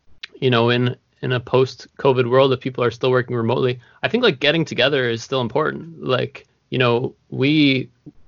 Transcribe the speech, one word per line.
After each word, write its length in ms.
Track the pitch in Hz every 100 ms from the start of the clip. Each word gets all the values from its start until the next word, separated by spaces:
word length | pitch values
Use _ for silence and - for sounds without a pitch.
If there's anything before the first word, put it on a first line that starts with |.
| - - - -
you 100 | 131
know, 180 | 120 117
in, 280 | 120 123 - _ _
in 100 | 131
a 80 | 127
post-covid 880 | - 127 131 - - - 139 127 120
world, 240 | 131 139
if 80 | 127
people 240 | 139 127
are 60 | 120
still 200 | 117 131
working 240 | 127 120
remotely, 460 | 120 113 139 127 123 - _
I 60 | 131
think, 140 | 240
like, 180 | 240 131
getting 260 | 143 165 156
together 420 | 107 131 143 120
is 140 | 113
still 180 | - 135
important. 640 | 117 147 147 143 160 160
Like, 440 | 143 127 123 - - _ _
you 80 | 127
know, 360 | 123 120 135 - _
we, 600 | 123 139 156 143 131 131 _ - -